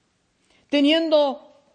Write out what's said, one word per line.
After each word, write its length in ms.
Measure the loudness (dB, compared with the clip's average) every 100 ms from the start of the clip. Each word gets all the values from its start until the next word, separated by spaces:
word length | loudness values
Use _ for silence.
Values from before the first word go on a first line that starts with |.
| _ _ _ _ _ _ _
teniendo 840 | 0 0 0 0 0 0 -6 -16 _ _